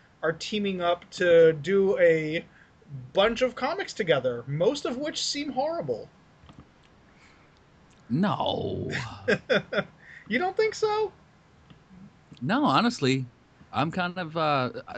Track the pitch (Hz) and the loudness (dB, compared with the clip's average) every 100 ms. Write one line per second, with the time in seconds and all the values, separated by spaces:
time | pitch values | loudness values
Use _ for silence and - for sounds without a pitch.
0 | _ _ 160 160 - 214 202 185 175 175 | _ _ -4 -4 -4 -2 -2 0 0 0
1 | - - 180 170 165 156 147 196 196 190 | -4 0 6 8 8 6 2 2 4 6
2 | 175 160 156 165 - - - _ - 135 | 6 4 0 -6 -8 -16 -20 _ -16 -14
3 | 123 185 214 226 254 - 262 370 - - | -4 0 2 2 -2 -2 -4 -4 -6 -4
4 | 185 143 127 120 123 147 196 285 - 247 | 0 0 0 -4 -6 0 0 0 -4 -4
5 | 294 - - 285 294 240 294 330 147 110 | -6 -6 -6 -6 -6 -4 -4 -4 -6 -6
6 | - _ _ _ - - - _ _ _ | -10 _ _ _ -20 -20 -20 _ _ _
7 | _ - - - - _ _ _ _ - | _ -20 -20 -20 -20 _ _ _ _ -20
8 | - 123 156 - - - 98 95 - - | -4 0 0 0 -2 -2 -4 -6 -6 -6
9 | - - - 196 - 220 - 220 - - | -8 -6 -2 -2 0 -2 0 -6 -6 -12
10 | - - - 226 370 381 440 - 427 427 | -20 -20 -6 -2 -2 0 -2 0 -2 0
11 | 415 - _ _ _ _ - - _ - | -4 -8 _ _ _ _ -20 -20 _ -20
12 | - - _ - 127 254 277 139 233 240 | -20 -20 _ -8 -2 0 2 2 2 0
13 | 131 135 123 - _ _ - 107 156 185 | 0 0 -4 -14 _ _ -8 -4 -2 -2
14 | 175 175 165 165 156 143 127 123 - | -4 -6 -6 -2 0 0 -2 -6 -10